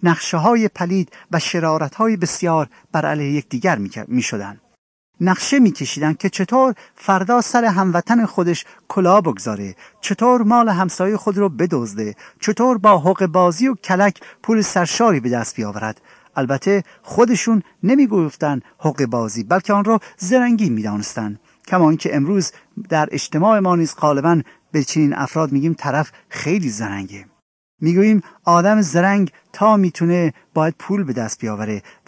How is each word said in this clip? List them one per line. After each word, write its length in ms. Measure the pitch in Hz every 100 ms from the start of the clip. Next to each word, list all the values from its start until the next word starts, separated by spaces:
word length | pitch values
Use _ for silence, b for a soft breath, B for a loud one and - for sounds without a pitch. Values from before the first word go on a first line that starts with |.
نقشه‌های 640 | 175 160 - 170 185 233 214
پلید 440 | - 175 190 175 B B
و 80 | 170
شرارت‌های 800 | - 180 160 156 147 - 226 214
بسیار 520 | 170 - 175 160 143 b b
بر 140 | 160 151
علیه 260 | 151 143
یکدیگر 460 | 147 - 127 185 131
می‌ک-، 280 | 98 113 107
می‌شدند. 520 | 123 117 110 101 107 _ _ _ _ _ _
نقشه 380 | 180 185 - 277
می‌کشیدند 580 | 226 147 131 143 151 156
که 120 | 196
چطور 440 | - 185 254 262 208 B _
فردا 460 | - 190 185 240
سر 240 | - 247 233
هموطن 600 | 185 190 175 - 233 214
خودش 400 | - 175 165 - B _
کلاه 340 | - 180 202
بگذاره، 540 | 165 104 120 104 101 - B B
چطور 420 | - 202 240 247
مال 260 | 214 240 233
همسایهٔ 480 | 180 185 - 185 214
خود 200 | 220 196
رو 120 | 196
بدزده، 640 | 123 175 151 117 101 107 104 B B
چطور 380 | - 214 247 233
با 220 | 208 185
حقه‌بازی 680 | 160 190 190 175 180 165 262
و 80 | 220
کلک 460 | - 185 202 - B B
پول 180 | - 226
سرشاری 580 | 202 185 170 - 233 151
به 100 | 120
دست 260 | 120 110 -
بیاورد. 460 | 104 101 110 107 b b b -
البته 460 | 131 139 190 202 - b
خودشون 600 | - - 233 240 - 220 b b
نمی‌گفتن 760 | 180 277 254 202 156 - 151 135 b b
حقه‌بازی، 640 | 156 139 127 120 110 110
بلکه 300 | 107 185 -
آن 100 | 202
را 160 | 208 226 B B
زرنگی 520 | 180 254 240 233 190
می‌دانستن. 720 | 110 107 104 104 - 107 104 b b -
کما 220 | 185 156
اینکه 260 | 160 160 143
امروز 360 | 143 202 165 b b - -
در 200 | 160 151
اجتماع 480 | - - 156 196 220
ما 160 | 185 175
نیز 200 | 160 -
غالباً 460 | 151 139 156 165 - b _
به 120 | 156
چنین 300 | 135 160 147 127
افراد 360 | 139 160 156
می‌گیم 220 | 139 156
طرف 380 | 160 143 139 151 b b
خیلی 400 | - 147 196 147
زرنگه. 560 | 104 107 98 92 98 98 _ _ _ _ _
می‌گوییم 400 | 156 175 214 214 B B
آدم 380 | - 170 185 214
زرنگ 500 | 175 165 190 202 185 b b
تا 240 | - 214 208
می‌تونه 560 | 180 - 170 175 165 b b
باید 220 | 160 156 -
پول 240 | - 202
به 100 | 151
دست 260 | 120 110 -
بیاوره 440 | 113 104 107 104 B B